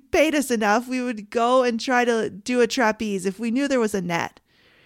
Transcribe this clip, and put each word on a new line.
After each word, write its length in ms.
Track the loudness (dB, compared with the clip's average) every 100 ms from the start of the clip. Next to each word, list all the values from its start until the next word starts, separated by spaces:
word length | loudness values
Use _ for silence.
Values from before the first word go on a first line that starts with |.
| _
paid 220 | 2 2
us 160 | 2 0
enough, 380 | 0 2 2 0
we 140 | -4
would 280 | -4 -6 -6
go 340 | -2 2 4
and 140 | 2 0
try 280 | 0 0 2
to 240 | 0 -2
do 320 | -6 -2 2
a 60 | 2
trapeze 580 | 2 0 0 -4 -2 -4
if 120 | -4
we 140 | -4
knew 160 | -2 0
there 140 | 0
was 120 | 0
a 80 | -2
net. 380 | -2 -4 -4 -10 _ _ _ _